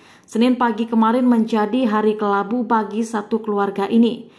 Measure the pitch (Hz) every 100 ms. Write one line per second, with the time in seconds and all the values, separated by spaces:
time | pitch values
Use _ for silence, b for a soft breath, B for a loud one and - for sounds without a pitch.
0 | B B _ 220 247 240 240 208 226 226
1 | 220 247 254 233 220 220 208 247 254 214
2 | 214 214 208 202 196 247 220 226 202 202
3 | 226 226 208 220 220 202 202 190 196 226
4 | 233 226 B